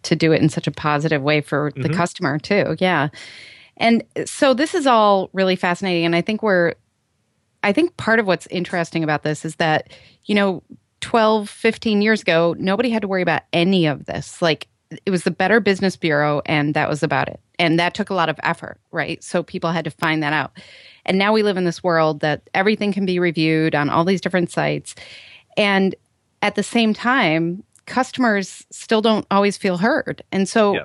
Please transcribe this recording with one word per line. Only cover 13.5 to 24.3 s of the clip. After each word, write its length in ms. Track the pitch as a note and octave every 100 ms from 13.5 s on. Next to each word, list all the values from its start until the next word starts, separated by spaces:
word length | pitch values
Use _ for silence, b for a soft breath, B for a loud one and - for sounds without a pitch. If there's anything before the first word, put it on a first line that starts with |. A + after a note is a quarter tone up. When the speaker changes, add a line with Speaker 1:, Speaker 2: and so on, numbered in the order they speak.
Speaker 1:
any 340 | E3 E3+ F#3+ D#3
of 200 | C#3 -
this. 340 | - - -
Like, 240 | E3+ D3 - _ _ -
it 60 | -
was 140 | F3+
the 60 | F#3
Better 300 | E3 F#3 A3+
Business 360 | G3+ F#3+ F#3+ -
Bureau, 440 | E3+ D3 D3 D3 -
and 280 | D3+ D3
that 140 | D3+ D3+
was 140 | D3
about 260 | D#3 C#3 -
it. 120 | - _ -
And 200 | F3 E3
that 160 | F3
took 160 | - G3+
a 40 |
lot 140 | F#3+ D#3+
of 100 | D3+
effort, 380 | - E3 - - _
right? 300 | E3+ C#3+ E3
So 200 | - F3+
people 280 | E3 F#3 E3+
had 120 | E3+
to 60 | D#3+
find 320 | - E3 D#3
that 100 | D3
out. 200 | D3+ C3 - B B B B
And 140 | - F#3+
now 140 | G3
we 100 | A3
live 140 | G#3 F#3
in 80 |
this 180 | F3+ E3
world 380 | F#3 E3 D#3+ D3
that 280 | D#3 D3 -
everything 380 | - F#3+ G#3+ G#3
can 120 | G3
be 140 | G3 F3+
reviewed 560 | F3 D#3+ D#3+ D#3 D#3+
on 160 | D3 D3
all 140 | -
these 160 | E3+ F#3+
different 300 | G3